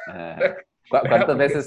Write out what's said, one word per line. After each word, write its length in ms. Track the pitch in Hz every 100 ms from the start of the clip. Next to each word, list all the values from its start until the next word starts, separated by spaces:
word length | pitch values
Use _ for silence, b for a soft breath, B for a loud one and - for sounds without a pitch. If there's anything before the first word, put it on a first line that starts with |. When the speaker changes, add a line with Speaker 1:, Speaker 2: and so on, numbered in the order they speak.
| -
Speaker 1:
Ajá. 300 | 180 82 -
Speaker 2:
<laughs> 300 | - - - _ _
Speaker 1:
¿Cu-, 180 | 131 127
cuántas 300 | - 190 135
Speaker 2:
Porque 0 |
Speaker 1:
veces, 280 | 143 147